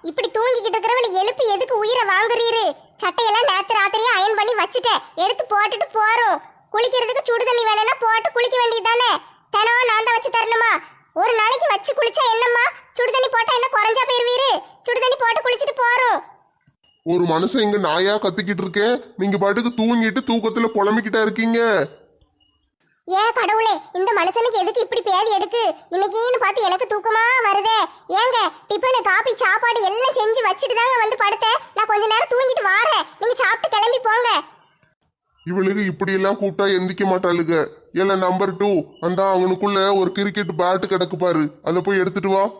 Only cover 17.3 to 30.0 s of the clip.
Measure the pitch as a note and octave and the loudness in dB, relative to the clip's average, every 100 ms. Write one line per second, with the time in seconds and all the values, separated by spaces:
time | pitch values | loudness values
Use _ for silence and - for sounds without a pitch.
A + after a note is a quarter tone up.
17.3 | D#3+ F#3 B3+ G#3 G#3 F3 D#3+ G3 G#3 G#3 | 0 0 0 0 0 0 0 0 0 -2
18.3 | F3+ F#3 F#3 F#3 G3+ G#3+ B3 - - G3 | -4 -6 -4 -4 -2 0 -2 -6 -6 -2
19.3 | G3 G3 G3+ A#3+ A#3+ A3+ A#3+ A3+ G#3 B3+ | 0 0 0 -2 0 0 2 0 -2 -2
20.3 | A#3 A3 A3+ A3+ A3 G3+ A3 G#3+ A3 A3 | -2 -2 -2 0 0 0 0 0 0 0
21.3 | A3 A3+ A#3 A#3 F#3+ C#3 - _ _ _ | 0 0 2 2 0 -2 -8 _ _ _
22.3 | _ _ _ _ _ _ _ - F#4 A4 | _ _ _ _ _ _ _ -4 0 0
23.3 | A#4+ G#4 A4 A4 E4 - F4+ F#4+ G4+ E4+ | 0 0 2 2 -2 -4 -4 0 0 0
24.3 | A#4 A#4 A4 F#4 B4+ G#4+ A#4 G#4 F#4 A4 | 0 0 0 0 -2 -2 -2 0 0 2
25.3 | G4+ G#4 A#4 G#4 - - F4+ G4 G#4+ A#4+ | 0 0 0 0 -2 -6 -2 0 0 0
26.3 | B4 - G4+ G4 F#4 B4 G#4 A4 A4 A#4 | 0 0 0 0 0 -2 -2 0 2 2
27.3 | C5 G#4+ G4 G#4 A4 F4+ - - F#4 B4 | 2 2 2 2 2 0 -6 -4 0 2
28.3 | B4 F4+ - - G#4 B4+ B4+ G#4+ F#4+ A#4+ | 2 -2 -4 -6 -2 0 0 2 0 0
29.3 | A4 A4 A4 A#4+ A#4 F#4+ A4 | 0 0 2 0 0 -2 0